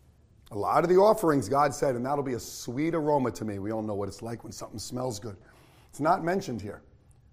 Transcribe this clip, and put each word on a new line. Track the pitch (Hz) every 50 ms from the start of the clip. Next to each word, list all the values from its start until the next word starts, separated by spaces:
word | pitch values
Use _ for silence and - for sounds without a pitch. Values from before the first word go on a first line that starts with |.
| _ _ _ _ _ _ _ _ - -
A | 117
lot | 101 98 92 117 147 165
of | 170
the | 185 185
offerings, | 196 214 220 - - 165 147 139 110 95
God | 131 139 147 143 -
said, | - 151 143 127
"And | 117 120
that'll | 131 147 143
be | 135 135 120
a | 110
sweet | - - - - - - 120 135 156 165 165
aroma | 165 147 151 147 143 127 117
to | 110 - 113
me." | 107 101 98
We | 95 107
all | 110 110
know | 110 107 104
what | 98 101 98
it's | 95 -
like | 113 113 117 110 -
when | 113
something | 101 - 117 - - 107
smells | - - 123 123 120 113 107 101
good. | - 110 95 - - - _ - - _ _ _ _ _
It's | - -
not | 139 160 180 190
mentioned | 165 170 185 196 190 - 123 101
here, | 95 107 - - - - _ _ _ _ - _ _ _